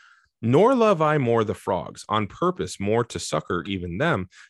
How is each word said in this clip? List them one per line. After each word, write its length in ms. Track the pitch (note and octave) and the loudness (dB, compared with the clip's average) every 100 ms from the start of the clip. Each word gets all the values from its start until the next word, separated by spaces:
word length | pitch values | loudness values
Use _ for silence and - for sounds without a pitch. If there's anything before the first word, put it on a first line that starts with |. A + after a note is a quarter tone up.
| _ _ _ _ | _ _ _ _
"Nor 320 | A#2 C3+ A3+ | 2 4 6
love 280 | C4 A3 F3 | 4 4 4
I 160 | D3+ D3+ | 2 2
more 260 | A#2+ A#2 | 2 2
the 100 | G#2+ | 0
frogs, 520 | F#2+ - F#2 G#1+ - - | -2 -4 -4 -4 -12 -4
on 180 | G#2+ G2+ | -2 -2
purpose 520 | - F3 F3+ F2 - | -2 -4 -2 -6 -6
more 240 | G2+ A2+ A#2+ | 0 0 0
to 140 | - | -6
succor 420 | - D#2 - F2+ D#2+ | -6 -6 -4 -6 -4
even 300 | F#2+ F2 F2 | -6 -6 -4
them, 320 | D#3+ A#2 F#2 - - | -2 -2 -4 -14 -20